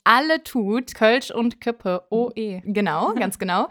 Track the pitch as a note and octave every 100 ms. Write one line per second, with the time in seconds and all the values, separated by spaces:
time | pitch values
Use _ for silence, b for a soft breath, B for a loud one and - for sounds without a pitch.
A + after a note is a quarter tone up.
0 | - A#3 D#4 D#4+ D#4+ B3+ G3+ A3+ B3+ -
1 | A3 B3 - - A#3 - A#3+ A#3 G3 F3+
2 | - A3 A#3+ - A3 F#3 F#3+ G3+ G3 D#3
3 | C#4 G4+ F#3+ - F#3+ F3+ C#4